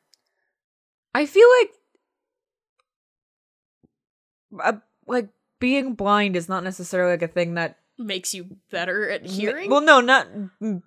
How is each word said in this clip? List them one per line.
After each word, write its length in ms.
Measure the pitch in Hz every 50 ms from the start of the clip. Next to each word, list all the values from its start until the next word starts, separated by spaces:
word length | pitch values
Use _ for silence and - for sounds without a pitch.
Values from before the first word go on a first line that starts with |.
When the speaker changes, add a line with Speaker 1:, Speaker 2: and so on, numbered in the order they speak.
| _ _ _ _ _ _ _ _ _ _ _ _ _ _ _ _ _ _ _ _ _ _ -
Speaker 1:
I 120 | 262 302
feel 200 | 285 - 392 466 494 508 494
like, 100 | 440 - _ _ _ _ _ _ _ _ _ _ _ _ _ _ _ _ _ _ _ _ _ _ _ _ _ _ _ _ _ _ _ _ _ _ _ _ _ _ _ _ _ _ _ _ _ _ _ _ _ _ _ _ _ _ _ - 208 185 -
uh, 80 | 226 220 208 _ _ _ _ _
like, 220 | - 247 247 214 196 _ _ _ _ _ -
being 360 | 247 247 269 277 262 269 226
blind 420 | - 196 202 208 208 208 202 185
is 120 | 175 165 175
not 140 | 190 185
necessarily, 500 | 175 185 185 - 175 - 190 180 180 180
like, 100 | 175 160
a 60 | 170 165
thing 260 | - 175 175 170 170
that 240 | 170 165 156 - _ _ _ _
Speaker 2:
Makes 380 | - 233 208 196 185 185 - -
you 220 | 185 175 190 - - _ -
better 380 | - 170 170 185 185 208 208 160
at 160 | 196 - -
Speaker 1:
ma- 60 | 180
Speaker 2:
hearing? 400 | 190 196 208 214 262 320 381 403
Speaker 1:
well, 100 | 262 294
no, 200 | 302 320 294 254
not 260 | 240 247 262 240 - - 98 208 196 185 _ -
m-, 220 | 208 220 196 180 -